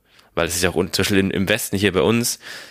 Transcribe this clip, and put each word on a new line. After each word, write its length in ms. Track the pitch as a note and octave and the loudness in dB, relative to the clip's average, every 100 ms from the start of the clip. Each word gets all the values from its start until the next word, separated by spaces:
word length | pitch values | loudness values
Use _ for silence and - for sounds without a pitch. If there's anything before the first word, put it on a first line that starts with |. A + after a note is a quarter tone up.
| _ _ _ | _ _ _
Weil 120 | - E2 | -2 -2
es 80 | E2+ | 0
ist 60 | |
ja 80 | F2+ | 0
auch 60 | D#2+ | 0
un-, 160 | F2+ | -2
zum 100 | - | 0
Beispiel 160 | F#2+ G2 | 0 2
in, 120 | G2 | 2
im 180 | - F#2+ | 0 0
Westen 280 | G#2+ - G2 | -2 -2 0
hier 160 | G2+ | 2
bei 100 | F2 | 2
uns 360 | D#2+ A#2 B2 - - - - | 2 2 0 -6 -10 -18 -18